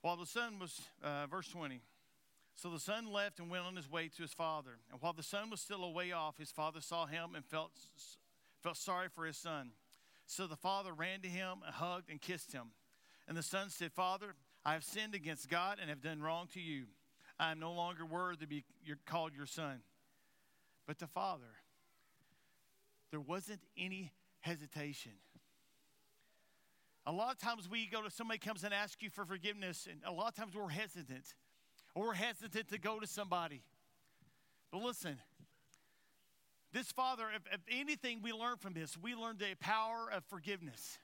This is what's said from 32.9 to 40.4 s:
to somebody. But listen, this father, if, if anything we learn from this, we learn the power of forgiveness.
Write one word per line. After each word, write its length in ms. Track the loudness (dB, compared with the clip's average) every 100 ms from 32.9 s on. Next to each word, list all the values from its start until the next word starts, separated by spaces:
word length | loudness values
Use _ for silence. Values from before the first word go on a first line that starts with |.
| 0
to 80 | -2
somebody. 560 | -2 4 4 4 -4 -12 _ _ _ -20 _ -20 -20 -20 _ _
But 120 | 0
listen, 360 | 0 0 -2 -4 -8 -20 -20 -20 -20 -20 -20 -20 -20 -20 -20 _ _ -20 -4
this 200 | -2 0
father, 320 | 4 4 4 0
if, 80 | -2 -2
if 80 | -4 0
anything 520 | 0 2 2 2 2
we 100 | 0
learn 240 | 2 2 2
from 160 | -2
this, 240 | -2 -2 -2
we 200 | -2 0
learn 200 | -2 0
the 200 | 0 2
power 540 | 4 4 4 2 0
of 80 | -2 -2
forgiveness. 720 | -6